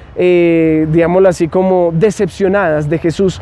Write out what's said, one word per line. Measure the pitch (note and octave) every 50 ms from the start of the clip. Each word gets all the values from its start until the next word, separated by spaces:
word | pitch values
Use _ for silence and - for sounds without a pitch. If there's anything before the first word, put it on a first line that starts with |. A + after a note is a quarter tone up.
| - - - -
eh, | F3+ F3+ F3+ F3 E3+ E3+ E3 E3 D#3+ D#3+ D#3 D#3 D#3+ D#3+
digámoslo | D#3 E3 E3 E3 F3 F#3+ F#3+ F#3+
así, | E3 - F3
como | D#3 - F#3 F#3 F#3+ F#3 F3+ F3 E3+
decepcionadas | E3 E3 A3 G#3+ - - G#3 E3 - - G3 F#3 G3 G3+ G3 D#3+ D3+ D3+ D#3 D3
de | E3
Jesús, | D#3 - E3+ D3+ - G3 F#3 - -